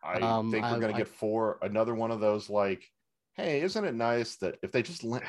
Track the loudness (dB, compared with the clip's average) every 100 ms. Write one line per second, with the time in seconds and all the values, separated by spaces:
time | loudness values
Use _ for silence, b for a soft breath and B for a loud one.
0 | -6 0 2 2 2 0 0 0 0 0
1 | -2 -4 -2 0 0 0 -2 0 0 0
2 | -2 2 2 2 0 0 2 0 -8 _
3 | _ _ _ -6 -2 0 0 0 -2 0
4 | 2 2 0 -4 -4 -4 -2 0 0 -4
5 | -4 -4